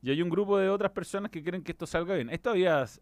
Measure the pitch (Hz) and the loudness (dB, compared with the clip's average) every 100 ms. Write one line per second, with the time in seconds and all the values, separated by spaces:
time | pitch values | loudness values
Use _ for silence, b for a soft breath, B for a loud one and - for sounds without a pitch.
0 | 123 143 175 165 202 202 190 196 190 - | 0 0 2 0 2 4 4 2 0 -2
1 | 175 196 208 165 151 180 165 170 165 165 | -6 -6 -6 -8 -8 -8 -8 -8 -4 -4
2 | 170 190 120 165 247 208 180 151 123 - | 0 -2 -2 -4 0 2 4 4 0 -4